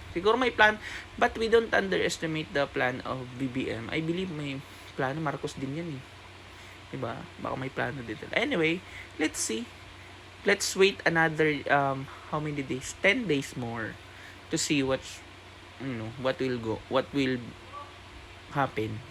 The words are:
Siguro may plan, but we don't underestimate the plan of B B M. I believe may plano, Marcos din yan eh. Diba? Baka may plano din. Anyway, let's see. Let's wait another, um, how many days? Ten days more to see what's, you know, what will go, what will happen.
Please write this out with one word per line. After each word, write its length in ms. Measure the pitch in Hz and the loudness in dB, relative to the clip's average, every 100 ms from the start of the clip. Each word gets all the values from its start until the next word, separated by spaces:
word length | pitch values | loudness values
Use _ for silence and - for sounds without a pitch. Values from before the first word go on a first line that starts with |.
| - | -8
Siguro 240 | 175 196 247 | 0 4 4
may 160 | 247 | 4
plan, 240 | 220 214 214 - - - - | 8 8 8 -4 -10 -10 2
but 160 | - 220 | 2 4
we 80 | 226 | 6
don't 240 | 226 220 | 6 6
underestimate 720 | 196 196 175 - - 160 156 160 | 2 4 2 2 0 -2 -2 -2
the 160 | 143 139 | 0 0
plan 320 | 135 127 127 | 2 0 0
of 240 | - 127 123 127 | -4 -6 -6 -4
B 80 | 131 | -2
B 160 | 131 - | 0 -2
M. 240 | 110 113 | -2 -2
I 80 | 160 160 | -2 0
believe 240 | 175 185 | 0 -2
may 320 | 151 143 135 - - - | -4 -4 -6 -10 -16 -10
plano, 240 | - 131 151 156 | -2 -2 0 -2
Marcos 320 | 135 147 - | -2 -6 -6
din 240 | 135 151 | -4 -4
yan 80 | 175 135 | -6 -8
eh. 40 | 131 - - - - - - - - | -10 -16 -18 -18 -18 -18 -16 -18 -12
Diba? 240 | 135 117 120 - - | -6 -4 -6 -10 -8
Baka 160 | 120 127 | -6 -4
may 160 | 131 | -4
plano 320 | - 123 139 113 | -2 -2 -4 -6
din. 80 | 107 - - | -8 -2 0
Anyway, 400 | 269 220 160 180 - - - - | 2 4 4 2 -4 -14 -12 -2
let's 240 | 156 - | -2 0
see. 240 | - 220 240 - - - - - - - 196 | -2 -2 -6 -12 -18 -18 -18 -18 -18 -2 2
Let's 320 | 196 - 190 | 4 2 6
wait 240 | 196 - | 6 6
another, 640 | - 165 160 156 156 143 - | 4 6 6 6 4 4 4
um, 320 | 143 139 135 135 - - | 6 6 0 -4 -10 -4
how 80 | 156 | -2
many 240 | 151 143 | -2 -4
days? 320 | 131 127 - - | -2 -4 -4 2
Ten 240 | 196 240 208 | 4 4 4
days 320 | 143 - 135 | 2 2 -4
more 400 | 120 117 110 - - - - - - | -4 -4 -6 -8 -14 -16 -16 -18 -4
to 20 | 156 | -2
see 240 | - 147 131 | 2 2 4
what's, 320 | 131 - - - - - - - - | 0 -2 -14 -16 -18 -18 -18 -18 -10
you 160 | 135 117 | -6 -4
know, 160 | 110 127 | -6 0
what 160 | 131 131 | 0 2
will 240 | 131 123 | 0 0
go, 160 | 113 107 - | -2 -4 2
what 160 | 131 - | 2 2
will 320 | 143 131 123 113 - - - - - - - - - - | 2 2 0 -4 -12 -14 -12 -12 -16 -16 -16 -16 -16 -4
happen. 480 | 143 135 - 110 110 - | 0 2 0 -2 -4 -10